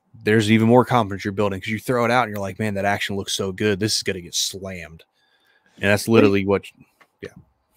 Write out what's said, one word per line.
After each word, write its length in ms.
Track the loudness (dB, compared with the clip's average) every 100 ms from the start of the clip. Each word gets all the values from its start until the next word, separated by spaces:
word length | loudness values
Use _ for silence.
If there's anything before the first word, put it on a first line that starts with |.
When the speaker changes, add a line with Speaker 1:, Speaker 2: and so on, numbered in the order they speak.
| _ -8
Speaker 1:
there's 260 | 0 2 4
even 180 | 4 6
more 160 | 6
confidence 400 | 6 2 -2 -4
you're 80 | -6
building 280 | -2 -2 -2
'cause 80 | -8
you 100 | -8
throw 260 | -4 -2
it 60 | 0
out 140 | 0
and 60 | -2
you're 100 | -4
like, 160 | -8 -6
"Man, 160 | -6
that 100 | -2
action 320 | -2 -2 -4 -6
looks 160 | -6
so 180 | -6 -6
good. 260 | -4 -2 -2
This 160 | -2 -4
is 60 |
gonna 180 | -6 -8
get 140 | -8
slammed." 720 | -6 -6 -8 -12 -14 -16 -20 _ _ _ _ _ _ _ -4
And 80 | 2
that's 160 | 2 4
Speaker 2:
Well, 60 |
Speaker 1:
literally 300 | 4 6 4 0
what, 180 | -2 -2 -20 _ _ _ _
yeah. 100 | -20 -20 -20 _ _